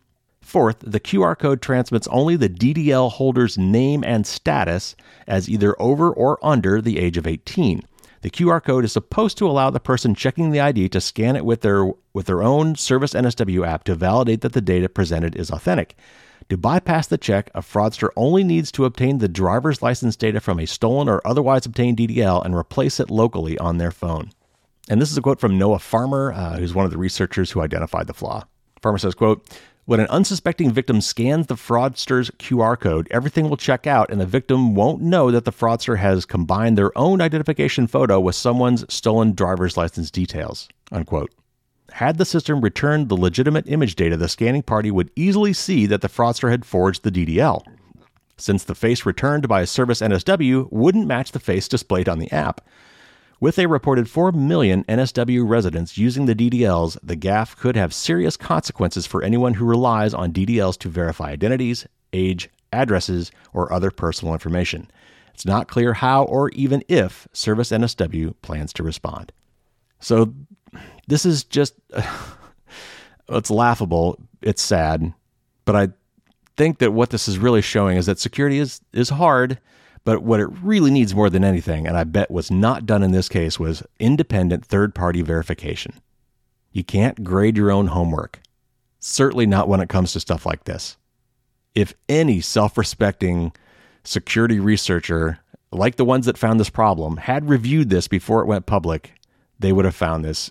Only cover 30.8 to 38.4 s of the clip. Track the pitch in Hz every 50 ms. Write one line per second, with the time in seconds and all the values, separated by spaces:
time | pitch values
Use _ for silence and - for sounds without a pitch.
30.8 | 123 - 117 107 - - - - 117 131 151 165 156 - 131 - - - 120 120
31.8 | 127 135 123 - - - 131 123 120 113 - - - - 127 120 110 113 120 -
32.8 | - 95 80 80 82 - - 120 131 147 - 160 156 151 147 - - - 131 120
33.8 | - 151 139 117 104 - 107 101 92 92 104 135 - - 131 131 127 117 101 98
34.8 | 104 143 156 - 165 170 185 175 139 123 120 120 117 117 - - 120 113 117 113
35.8 | - 131 117 92 98 98 95 92 - - - 90 85 78 92 104 113 117 110 101
36.8 | 98 98 - - 139 180 196 185 170 160 156 156 151 - - - 143 131 - 143
37.8 | 120 110 - 135 135 107 98 95 92 90 87 -